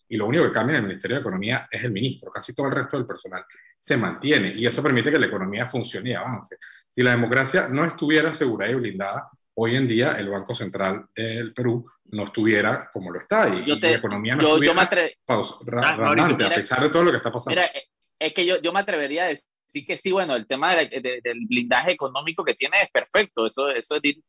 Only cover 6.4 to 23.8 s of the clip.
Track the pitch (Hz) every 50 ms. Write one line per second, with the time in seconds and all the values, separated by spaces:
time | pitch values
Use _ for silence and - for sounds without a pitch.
6.4 | - - - - - - - - _ _ - 123 123 123 120 120 120 113 127 135
7.4 | 131 127 - 185 - 127 131 143 165 165 156 - 156 147 156 156 156 160 156 -
8.4 | 151 123 110 98 98 110 127 131 120 107 95 95 98 98 110 139 - - _ _
9.4 | _ _ _ 110 113 113 123 135 135 117 110 117 127 156 - 107 101 98 101 98
10.4 | 95 - 120 - 110 92 95 98 98 95 98 110 - _ _ 107 113 113 110 117
11.4 | 117 110 - 127 123 120 113 123 120 - _ _ _ _ 107 107 104 104 - 117
12.4 | 107 113 107 104 104 107 131 - - - - 101 92 87 85 - - - 208 220
13.4 | 202 113 92 90 87 - - 107 180 165 156 123 117 104 104 101 107 117 131 151
14.4 | 151 151 156 151 143 156 165 180 190 185 202 180 165 - - _ _ - 123 104
15.4 | 95 - - - - 120 120 120 135 151 160 113 113 143 151 160 165 170 135 -
16.4 | 107 95 - - 101 - 127 127 147 156 156 165 175 170 131 113 - 117 110 123
17.4 | - - 160 180 175 - - 139 - _ _ _ _ _ _ - 156 156 - 190
18.4 | 175 180 185 165 151 170 175 196 196 208 180 156 143 139 147 165 185 170 143 -
19.4 | - _ _ _ _ _ - 147 135 - 180 - - 190 185 196 185 156 131 117
20.4 | 107 - 135 135 151 180 185 165 147 - - 135 120 127 127 120 123 120 117 120
21.4 | 117 107 123 123 120 120 127 123 156 180 175 - 143 131 127 139 151 165 165 196
22.4 | 175 143 113 - 135 139 185 202 190 - - - - - - 202 208 - _ 120
23.4 | 113 110 - 135 139 143 131 117